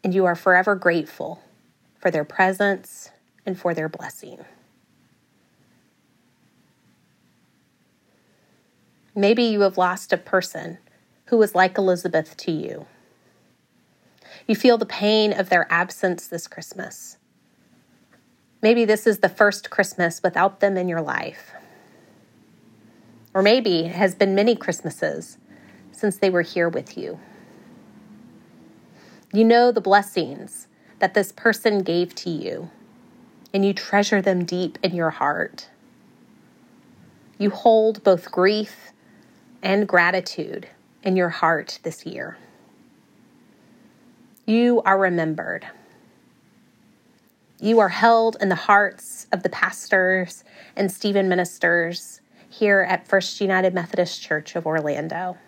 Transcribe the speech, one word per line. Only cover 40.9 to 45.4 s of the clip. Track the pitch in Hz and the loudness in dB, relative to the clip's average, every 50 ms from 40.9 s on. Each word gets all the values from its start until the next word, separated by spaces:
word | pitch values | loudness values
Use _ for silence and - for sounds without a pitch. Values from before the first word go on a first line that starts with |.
| _ _ | _ _
in | - 190 185 | -4 -2 0
your | 185 180 170 | 0 0 0
heart | 165 - - 160 165 147 - - - - | -2 0 0 0 0 0 -4 -10 -16 -12
this | - 165 156 - - | -12 -12 -12 -12 -14
year. | - - - - - - - - - _ _ _ _ _ _ _ _ _ _ _ _ _ _ _ _ _ _ _ _ _ _ _ _ _ _ _ _ _ _ _ _ _ _ _ _ _ _ _ | -14 -12 -12 -12 -14 -16 -20 -20 -20 _ _ _ _ _ _ _ _ _ _ _ _ _ _ _ _ _ _ _ _ _ _ _ _ _ _ _ _ _ _ _ _ _ _ _ _ _ _ _
You | - 220 233 240 240 240 226 - | 0 0 2 2 4 2 2 2
are | 190 196 196 | 2 2 4
remembered. | 196 180 180 170 160 160 156 - | 2 2 0 0 -2 -2 -4 -6